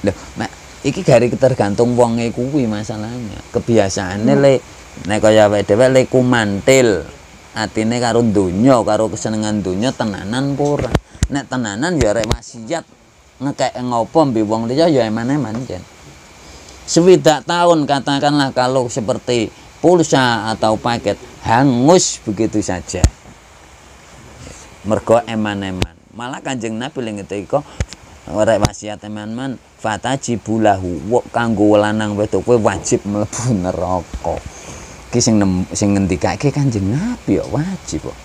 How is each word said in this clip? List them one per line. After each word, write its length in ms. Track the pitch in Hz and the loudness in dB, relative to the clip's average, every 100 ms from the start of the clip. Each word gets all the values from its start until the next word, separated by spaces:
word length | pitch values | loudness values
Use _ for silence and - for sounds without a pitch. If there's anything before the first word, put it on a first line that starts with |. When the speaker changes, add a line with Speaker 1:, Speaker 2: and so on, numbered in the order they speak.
Speaker 1:
Lho, 80 | 202 - - - | -2 -4 -14 -10
nek 160 | 117 - - - | -10 -10 -20 -8
iki 160 | 139 139 | -6 -2
gare 320 | 175 127 120 | 4 4 4
tergantung 640 | 117 131 127 104 101 120 120 | 2 0 2 -2 0 0 2
wonge 320 | 120 117 117 110 | 2 2 -4 -4
kuwi 320 | 127 147 120 | -4 -2 -2
masalahnya. 720 | 107 107 107 107 123 113 101 - 120 | -4 -6 -10 -10 -10 -12 -14 -6 -6
Kebiasaane 800 | - 113 98 - 92 101 113 139 | 2 2 2 -2 -6 -2 2 4
Speaker 2:
Hmm. 80 | |
Speaker 1:
le 160 | 139 131 - - - - 87 | 4 4 -2 -20 -20 -14 -4
nek 160 | 107 | 2
kaya 240 | 104 107 104 | 6 6 6
awake 160 | 104 | 4
dhewe 240 | 98 101 127 131 | 2 4 6 4
le 160 | 120 | 4
kumantil 960 | 131 123 123 104 98 - 127 123 92 - - - - - | 2 4 2 0 0 4 4 4 2 -4 -16 -20 -20 -16
atine 480 | 113 107 110 110 120 | -8 -6 -2 -2 0
karo 240 | 120 113 120 | 0 2 2
donya, 560 | 104 95 90 127 127 | 2 0 2 4 4
karo 320 | 101 107 110 | 4 0 0
kesenengan 480 | 101 117 110 107 107 | -2 -6 -4 -2 -2
donya 320 | 95 92 123 | -2 -2 -2
tenanan 640 | 127 113 98 92 123 139 139 | -2 -6 -6 -6 -4 -4 -2
apa 60 | 143 | -2
ora? 240 | 143 123 113 _ - - | -2 -2 -4 _ -6 -4
Nek 160 | 139 123 | -4 -6
tenanan 520 | 127 113 101 160 170 | -6 -4 -4 -2 0
ya 120 | 113 | 0
arek 120 | 107 110 | 0 -2
wasiat 600 | 117 - 120 113 165 - _ _ _ _ _ | -6 -8 -18 -8 -10 -10 _ _ _ _ _
ngekek 360 | 135 - - - | -8 -4 -4 -4
ngopo 420 | 123 120 113 - 147 | -4 -2 0 2 2
mbi 120 | 113 | 0
wong 240 | 104 113 113 | 0 -2 -2
liya 200 | 131 165 | 0 2
ya 160 | 139 110 | 2 0
eman-eman, 480 | 110 117 147 110 113 127 | -2 -2 -2 -2 -6 -8
Jan. 120 | 90 90 - - - - - - - - - | -12 -12 -20 -20 -20 -20 -20 -20 -20 -20 -20
Swidak 640 | - - 175 175 143 147 - | 0 4 6 6 6 2 0
tahun 400 | 175 175 165 139 | 2 4 4 2
katakanlah 640 | 139 127 139 147 147 135 | -2 0 0 2 2 0
kalau 400 | 127 127 131 120 | 0 0 0 -2
seperti 560 | 135 104 113 - 120 107 - - - | -4 -2 -4 0 0 -2 -6 -20 0
pulsa 720 | 165 180 156 143 127 113 107 | 4 4 4 2 2 0 -2
atau 240 | 110 110 110 | 0 0 0
paket 400 | 120 117 101 98 - - - | -2 -2 -2 -4 -8 -12 0
hangus 760 | 113 143 120 135 180 - - - | 2 4 4 6 6 4 -6 -6
begitu 340 | 101 110 107 | -2 -2 -2
saja. 460 | 98 90 - 90 - - - - - - - - - - - - - - - - - - | -2 -6 -6 0 0 -2 -20 -20 -20 -20 -20 -20 -20 -20 -20 -20 -20 -20 -20 -20 -20 -14
Mergo 400 | 95 107 - 117 | -4 -4 2 2
eman-eman. 680 | - 113 107 101 95 92 87 82 _ | 2 -4 -4 -4 -6 -4 -4 -6 _
Malah 320 | 98 120 160 156 | -14 -12 -10 -8
Kanjeng 320 | 131 113 110 | -6 -6 -6
Nabi 240 | 127 - | -8 -8
lho 80 | 117 104 | -8 -8
ngendika, 480 | 95 101 95 139 - - - - - - - | -8 -10 -4 -4 -4 -12 -12 -12 -20 -20 -10
ora 240 | 95 107 107 | 0 2 2
wasiat 400 | 104 104 104 104 | 0 -4 -14 -14
teman-teman, 560 | 104 104 104 117 135 120 - - | -12 -12 -10 -8 -8 -10 -16 -8
"Fatajibu 800 | 113 104 120 135 - 113 - 110 | -6 -4 -4 -6 -4 -6 -2 0
lahu," 400 | 107 98 90 82 85 | 2 2 -2 -8 -2
wa-, 160 | 120 - | -2 0
kanggo 400 | 113 117 104 104 | -4 -2 2 4
lanang 400 | 104 104 107 107 | 4 4 0 -2
wedok 320 | 104 104 98 117 | -2 -2 -2 2
kowe 120 | 120 | 2
wajib 400 | 107 95 - 123 101 | 2 -2 -2 -2 0
mlebu 480 | 104 104 - 117 107 | -4 -4 -4 -2 0
neraka. 800 | 87 82 90 90 82 - 85 78 - - - - - - - | -2 -4 -2 -4 -4 -8 -6 -6 -10 -18 -18 -18 -18 -20 -4
Iki 80 | 120 | 0
sing 240 | 123 107 | 2 2
nem-, 240 | 98 92 90 | 2 0 -4
sing 240 | 87 104 101 | -2 0 0
ngendikake 560 | 95 90 101 95 143 | 0 0 -2 -2 -2
Kanjeng 320 | 147 139 110 95 | 0 0 0 -2
Nabi 480 | 127 220 240 - 95 | -2 -4 -6 -2 -2
ya 40 | 65 | -2
wajib 560 | 113 175 190 - - - | -4 -4 -8 -8 -10 -10
kok. 120 | - | -16